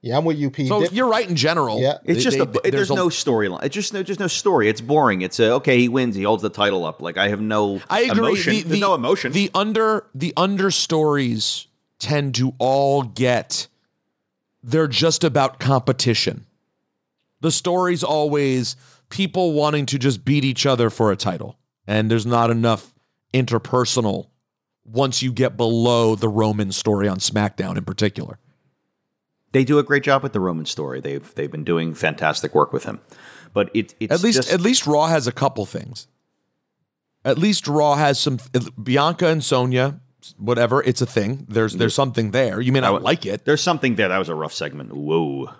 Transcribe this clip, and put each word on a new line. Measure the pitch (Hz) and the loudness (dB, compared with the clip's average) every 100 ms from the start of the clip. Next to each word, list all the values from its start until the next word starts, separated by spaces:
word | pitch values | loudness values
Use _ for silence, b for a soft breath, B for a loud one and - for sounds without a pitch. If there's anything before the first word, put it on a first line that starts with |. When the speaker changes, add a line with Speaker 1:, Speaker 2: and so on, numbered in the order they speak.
Speaker 1:
Yeah, | 120 127 | -2 0
I'm | |
with | 160 156 | 0 0
you, | 143 | -2
P. | 135 135 | -2 -2
Speaker 2:
So | 208 | 0
Speaker 1:
Dip- | 175 | 0
Speaker 2:
you're | 196 254 | 0 0
right | 220 208 | 0 0
in | 165 | 0
general. | 139 170 131 110 | 0 2 0 0
Speaker 1:
Yeah. | 131 - | 0 -2
Speaker 3:
It's | - 113 | -2 0
Speaker 2:
They, | 123 | 0
Speaker 3:
just | 135 | 0
Speaker 2:
they, | |
Speaker 3:
a, | |
it, | 135 - | 0 0
Speaker 2:
there's | - | 0
Speaker 3:
there's | 139 - | 0 0
Speaker 2:
a | |
Speaker 3:
no | 196 180 | 2 0
storyline. | 160 - 117 104 90 | 0 0 0 0 -2
It's | 147 | -6
just | 190 202 | -4 -6
no, | 202 | -6
there's | 190 196 | -6 -4
no | 190 | -4
story. | - 208 170 107 | -2 2 4 2
It's | 113 | 0
boring. | 117 151 135 95 | 0 2 4 2
It's | 95 - | -2 2
a, | 110 123 | 4 4
okay, | 139 127 | 4 4
he | 123 | 4
wins, | 127 127 98 | 2 0 0
he | |
holds | 101 107 | 0 2
the | 107 | 0
title | - 101 95 82 | 0 0 0 -4
up. | - | -6
Like, | 82 85 | -8 -2
I | 101 | 0
have | 104 | 0
no | 107 107 104 98 - | -2 0 0 -2 -2
Speaker 2:
I | 196 | -2
agree. | 247 214 | 0 0
Speaker 3:
emotion. | 226 202 170 | 0 0 0
Speaker 2:
The, | 214 | -2
Speaker 3:
There's | 170 | 0
Speaker 2:
the, | 156 | 0
Speaker 3:
no | 196 | 2
emotion. | 170 120 196 123 | 0 0 0 0
Speaker 2:
the | 165 202 | -2 0
under, | 180 208 220 220 214 - | 0 -2 0 0 0 -4
the | 135 160 - | -8 -6 -2
understories | 185 196 196 - - 160 151 143 127 113 - - - _ _ _ | -2 0 0 0 0 0 2 2 0 -2 -4 -6 -12 _ _ _
tend | - 147 143 120 | -4 -2 -2 0
to | 131 131 | -2 0
all | 127 135 139 139 | 0 2 2 2
get, | 123 95 127 120 - - - _ _ _ _ _ _ _ _ _ | -2 -2 0 0 -2 -8 -10 _ _ _ _ _ _ _ _ _
they're | 120 151 156 | -4 0 0
just | 120 165 156 | 2 0 2
about | 165 135 135 - | 0 2 0 0
competition. | 123 135 - 123 - 110 - - - _ _ _ _ _ _ _ _ _ | 0 2 2 0 0 0 0 -4 -14 _ _ _ _ _ _ _ _ _
The | 156 | -2
story's | 156 180 180 180 175 | -2 0 0 0 0
always | 156 151 151 147 139 127 120 - b b b | 0 0 0 0 2 0 -2 -8 b b b
people | - 196 185 180 | -4 -2 0 0
wanting | 151 147 147 127 | 2 2 0 -2
to | 139 | 0
just | 127 110 | 0 0
beat | - 147 135 | 0 0 2
each | 123 | 0
other | 139 127 117 | 0 2 0
for | - 110 | 2 0
a | 95 | 0
title. | 104 87 - - _ _ - | -4 -6 -10 -18 _ _ -4
And | 107 110 | -2 2
there's | 113 110 | 0 2
not | 120 117 | 2 2
enough | 117 117 110 - _ _ _ _ | 2 2 0 -4 _ _ _ _
interpersonal | 127 123 120 - 127 120 - 110 95 - _ _ _ _ _ - | -2 0 -2 0 0 0 0 0 -2 -8 _ _ _ _ _ -8
once | 113 135 123 | -2 -2 0
you | 131 | -4
get | 123 127 - | 0 -2 0
below | 117 117 120 120 113 | 0 2 4 4 4
the | 110 113 | 2 0
Roman | 104 110 107 101 | 2 2 0 -2
story | 95 - 101 104 | -2 0 0 0
on | 92 | 0
SmackDown | - 107 104 - 95 95 | -2 0 -2 -4 -6 -6
in | |
particular. | 90 92 104 - - - _ _ _ _ _ _ _ _ _ _ _ | -6 -2 -2 -2 -12 -14 _ _ _ _ _ _ _ _ _ _ _
Speaker 3:
They | 135 | 0
do | 131 147 | 4 2
a | |
great | 143 143 | 4 0
job | 139 135 | 2 0
with | 135 | 0
the | 110 | -2
Roman | 92 82 | -2 -4
story. | 76 - 71 65 | -6 -8 -8 -8
They've, | 71 69 - | -8 -8 -10
they've | - 73 | -8 -8
been | 76 | -6
doing | 73 85 82 | -2 -2 -2
fantastic | 78 82 76 78 76 - | -2 -4 -2 -2 -2 -2
work | - 73 | 2 2
with | - | 0
him. | - - _ B B B B | -8 -12 _ B B B B
But | - 101 | -2 0
it, | - - - | -2 -6 -8
it's | 110 | -2
Speaker 2:
At | 170 | 0
least, | 208 226 | 2 2
Speaker 3:
just | - | 0
Speaker 2:
at | 185 | 0
least | 185 254 147 | 2 0 2
Raw | 147 160 | 2 4
has | 165 123 | 2 0
a | |
couple | - 139 117 98 | 0 -2 -2 -6
things. | - - - - _ _ _ _ _ _ _ _ _ _ _ | -8 -12 -18 -20 _ _ _ _ _ _ _ _ _ _ _
At | 139 135 | -2 2
least | 190 202 - | 2 0 0
Raw | 147 147 143 | 2 2 4
has | 147 139 | 2 2
some, | - 127 - - 120 - | 0 -4 -4 -4 -4 -12
Bianca | 110 131 151 170 175 | 0 2 2 2 2
and | 160 | 2
Sonya, | 127 131 123 127 131 147 _ _ - - | 2 2 2 2 0 -4 _ _ -20 -10
whatever, | 101 120 120 131 | -2 2 4 2
it's | - 120 | 2 0
a | 127 | 0
thing. | - 101 135 - | 0 -2 -4 -4
There's, | 107 110 | 0 0
there's | 87 | 0
Speaker 3:
There | 113 | 0
Speaker 2:
something | - 135 117 110 | 2 0 0 0
there. | 120 127 95 | 0 0 0
You | 127 | 0
may | 131 | 2
Speaker 3:
That | 123 | 2
Speaker 2:
not | 101 | 2
Speaker 3:
wa-, | |
Speaker 2:
like | - 165 98 | 0 -2 -2
it. | 101 | -6
Speaker 3:
there's | - 151 | 0 0
something | - 165 139 110 | 2 0 0 0
there. | 98 | 0
That | 92 | 0
was | 92 | -2
a | 78 | -4
rough | 78 | -6
segment. | - 76 73 60 | -6 -8 -10 -12
Whoa. | 69 73 80 78 69 62 | -10 0 0 0 -4 -10